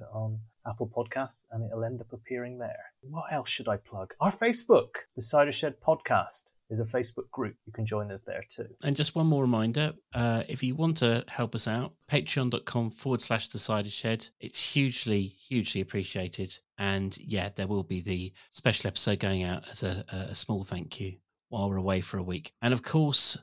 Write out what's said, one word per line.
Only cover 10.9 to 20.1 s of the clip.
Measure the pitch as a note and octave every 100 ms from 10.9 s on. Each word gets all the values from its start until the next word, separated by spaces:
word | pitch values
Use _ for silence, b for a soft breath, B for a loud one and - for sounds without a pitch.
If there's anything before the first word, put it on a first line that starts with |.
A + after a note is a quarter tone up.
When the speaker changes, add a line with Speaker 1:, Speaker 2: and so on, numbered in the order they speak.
| D#3
Speaker 2:
to | A#2+ A#2 -
help | - A2+
us | A2 -
out, | A2+ C3 - -
patreon | D3 C3+ C#3+ B2
dot | A#2
com | - A#2+ A2+
forward | - C3+ A#2+
slash | - A2 -
the | G2
cider | - G#2+ G#2
shed. | - A2+ A2+ - _
It's | - -
hugely, | - C#3+ C3+ A#2+ A2+ G#2
hugely | G2 - - B2+ G#2+ G2
appreciated. | F#2+ G2+ F2+ G2 F2+ - F#2+ - _ -
And | G2 G2 G2 -
yeah, | - G#2 G2+
there | - F#2+
will | G2+
be | F2 F#2
the | F2 F2+ F#2 b b
special | - B2 G#2 -
episode | - - G2+
going | G2+ F#2+
out | F2+ F2+ -
as | -
a, | F#2+ F2+ -